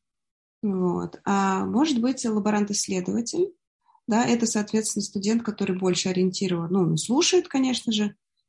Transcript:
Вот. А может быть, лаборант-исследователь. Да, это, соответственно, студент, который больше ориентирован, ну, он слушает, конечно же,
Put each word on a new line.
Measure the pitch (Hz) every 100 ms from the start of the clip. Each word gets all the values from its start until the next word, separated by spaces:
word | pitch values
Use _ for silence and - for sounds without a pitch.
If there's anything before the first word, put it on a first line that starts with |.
| _ _ _ _ _ _
Вот. | 208 190 180 175 175 -
А | - 196 190 190
может | 190 202 320 247
быть, | 240 262
лаборант-исследователь. | 233 214 208 208 202 208 - 185 180 208 240 339 381 - _ _ _ _ -
Да, | 220
это, | 247 233 226
соответственно, | 214 208 220 214 208
студент, | 202 202 196 226
который | 226 208 196 185
больше | 185 175 190
ориентирован, | 185 185 185 190 175 170
ну, | 196
он | 165 160
слушает, | - 254 349 359 -
конечно | 269 262 247 -
же, | 208 208 - _ _